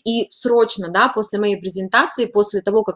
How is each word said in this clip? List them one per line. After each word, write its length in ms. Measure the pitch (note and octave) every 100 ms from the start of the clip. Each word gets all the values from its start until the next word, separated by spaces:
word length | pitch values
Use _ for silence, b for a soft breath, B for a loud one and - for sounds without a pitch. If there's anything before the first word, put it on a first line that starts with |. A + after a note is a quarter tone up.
и 240 | A3+ A#3 -
срочно, 580 | - B3 A#3+ A3 G3+ E3+
да, 180 | F#3 B3+
после 320 | A3 G#3+ G3+
моей 160 | G#3 G3
презентации, 720 | F#3 F3+ F#3+ A#3 E4+ - A3+
после 340 | G#3 G#3 G3
того, 240 | G3+ G#3+
как 120 | G#3